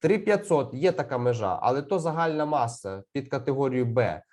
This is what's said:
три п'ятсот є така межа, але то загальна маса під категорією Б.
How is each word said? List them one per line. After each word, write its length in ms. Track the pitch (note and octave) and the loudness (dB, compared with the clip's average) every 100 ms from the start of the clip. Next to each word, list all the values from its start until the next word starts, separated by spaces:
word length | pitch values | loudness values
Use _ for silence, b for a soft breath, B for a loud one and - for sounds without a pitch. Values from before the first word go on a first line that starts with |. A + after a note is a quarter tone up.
три 180 | D#3+ G#3 | 2 2
п'ятсот 560 | G#3+ G3+ G3+ D#3 B2 | 2 0 2 0 0
є 180 | B2+ F3+ | 0 0
така 260 | D#3+ C#3+ B2+ | 2 -2 -2
межа, 400 | B2 A#2+ G2+ F#2 | 0 0 0 0
але 200 | A#2 C3+ | 0 0
то 160 | C#3+ F#3 | 0 -2
загальна 480 | E3 D#3+ E3 D3+ D3+ | -2 0 0 0 0
маса 560 | D3 A#2+ - G2 F#2+ - | 0 0 -4 -10 -10 -8
під 160 | C#3 C3 | -8 -4
категорією 580 | C#3 B2+ C3+ C3+ B2+ B2 | -4 -2 0 0 0 0
Б. 360 | A#2 G#2+ D2+ - | 2 0 -2 -10